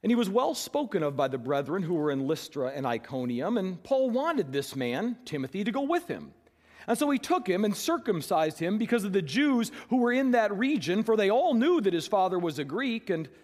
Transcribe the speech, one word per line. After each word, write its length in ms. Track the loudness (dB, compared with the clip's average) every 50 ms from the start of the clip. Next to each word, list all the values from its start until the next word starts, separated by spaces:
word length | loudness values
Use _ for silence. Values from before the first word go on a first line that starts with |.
And 120 | 2 2 2
he 40 |
was 140 | 2 2 2
well 240 | 2 0 0 0 -2
spoken 480 | -4 -8 -4 -2 -2 -2 0 -2 0 0
of 140 | 0 0
by 100 | 0 0
the 120 | 0 0 -4
brethren 440 | -2 -2 -2 -2 0 -2 -2 -4 -2
who 120 | -2 0
were 180 | 0 0 0 0
in 160 | 0 0 -2
Lystra 400 | -2 -4 -4 -12 -6 -4 -4 -4
and 180 | -4 -4 -2
Iconium, 720 | -2 -2 -2 -4 -6 -6 -4 -4 -2 -2 -2 -2 0 0 0
and 240 | -2 -2 -6 -8 -4
Paul 280 | -2 0 2 2 2
wanted 420 | 2 0 0 0 0 0 -2 -2 -2
this 240 | -4 -4 -4 -4
man, 420 | -4 -2 -2 -2 -2 -2 -4 -4 -6 -10
Timothy, 400 | -8 -6 -6 -6 -6 -4 -4 -4
to 80 | -2 -2
go 100 | -2 0
with 240 | 0 0 0 0
him. 260 | -2 -8 -8 -8 -14 -20 _ _ _ _ _ _ _ -20 -20 -4
And 100 | -2 0
so 140 | 0 2 2
he 80 | 2 0
took 300 | 0 0 0 0 2 0
him 160 | 0 2 2
and 120 | 0 0
circumcised 840 | -2 -2 0 -2 -2 0 0 -2 -2 0 0 0 2 2 0 -2 -2
him 180 | -2 -2 0 0
because 240 | 0 0 0 0 0
of 100 | 0 0
the 80 | 0
Jews 520 | -2 0 0 2 2 4 4 2 0 -2 -4 -12 -6 0
who 60 | 2
were 160 | 2 2 4 2
in 180 | 2 2 4
that 260 | 4 4 4 2 0
region, 460 | 0 0 0 0 0 0 0 0 0 2
for 140 | 2 2
they 140 | 4 4 4
all 220 | 4 4 4 4 4
knew 280 | 4 4 4 4 4
that 120 | 2 2 0
his 140 | 0 -2
father 320 | 0 2 2 2 4 2 0
was 220 | 0 -2 -2 -2
a 40 | -4
Greek, 460 | -4 -4 -4 -2 -2 -2 -4 -2 -2
and 180 | -4 -2 -4 -8 -12 -20